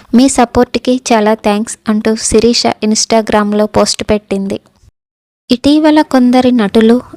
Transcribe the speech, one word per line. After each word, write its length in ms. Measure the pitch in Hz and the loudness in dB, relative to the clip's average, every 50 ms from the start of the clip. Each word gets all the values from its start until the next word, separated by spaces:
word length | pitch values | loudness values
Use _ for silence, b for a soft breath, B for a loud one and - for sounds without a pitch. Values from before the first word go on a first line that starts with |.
| _ - - | _ 0 2
మీ 120 | 233 269 | 2 2
సపోర్ట్కి 760 | 269 - 262 240 - - 247 247 - - 240 - 254 254 254 - - 240 | 2 2 0 -2 0 0 -2 -2 -2 -4 -4 -2 -2 -2 -2 -2 0 0
చాలా 200 | 214 208 214 220 | 0 0 0 -2
థ్యాంక్స్" 440 | - - 214 202 208 226 - - - - | -2 -2 -2 -2 -4 -4 -8 -12 -10 -6
అంటూ 280 | 220 214 214 - 220 220 | -4 -4 -2 -2 -2 -4
శిరీష 480 | 226 - - - 214 220 240 233 - - | -4 -2 0 0 2 2 2 2 0 -2
Instagram-లో 1000 | 233 - - 220 214 220 - - - 226 226 208 - - 214 208 208 208 208 214 | -4 -4 -4 -4 -2 -2 -2 -2 -2 -2 -2 0 0 -2 -2 -2 -2 -2 -2 -2
పోస్ట్ 380 | 208 - 208 208 208 - - 220 - | 0 0 -2 -2 -2 -4 -6 -4 -4
పెట్టింది. 500 | 214 208 - - 196 196 196 196 202 - _ _ _ _ _ _ _ _ _ _ _ _ _ _ _ _ _ - | -4 -4 -4 -6 -6 -6 -6 -6 -8 -10 _ _ _ _ _ _ _ _ _ _ _ _ _ _ _ _ _ -6
ఇటీవల 500 | 247 - - 277 294 311 311 302 302 311 | -4 -2 0 0 2 2 2 2 2 2
కొందరి 500 | 302 - - 254 247 247 247 254 247 247 | 0 0 0 0 2 2 2 2 2 2
నటులు 500 | 247 240 208 196 - 226 220 220 240 247 - - - | 0 0 0 0 2 2 2 2 2 0 -2 -8 -10